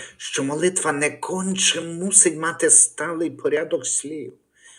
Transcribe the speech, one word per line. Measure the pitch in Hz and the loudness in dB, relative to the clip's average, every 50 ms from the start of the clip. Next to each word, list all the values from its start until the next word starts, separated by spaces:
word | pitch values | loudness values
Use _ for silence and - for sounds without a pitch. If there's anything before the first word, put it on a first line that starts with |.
| - - - | -8 -16 -16
що | - - - - - 139 | -14 -10 -6 -4 -2 -2
молитва | 135 147 156 165 180 185 180 - 156 | -2 0 0 0 0 0 0 0 0
не | 147 143 147 147 | 0 0 0 -2
конче | 147 - - - 185 185 185 190 185 - - - - 170 | -2 -4 -6 -4 -4 -2 -2 -2 0 2 2 2 2 0
мусить | 165 170 170 170 180 196 185 - - 175 156 | -2 -6 -4 -4 0 2 4 4 4 4 2
мати | 156 160 165 170 - 175 156 | 0 -2 -2 0 2 4 6
сталий | 143 - - - - - 151 165 170 160 170 147 | 6 6 6 4 0 -4 -6 -4 -4 -2 -4 -4
порядок | 131 120 - 143 147 151 160 160 175 147 - | -4 -2 -2 0 0 0 0 -2 -4 -4 -2
слів, | - - - - 143 160 151 135 - - _ _ _ _ _ - - - | -2 -4 -4 -4 -6 -8 -10 -10 -12 -14 _ _ _ _ _ -20 -20 -20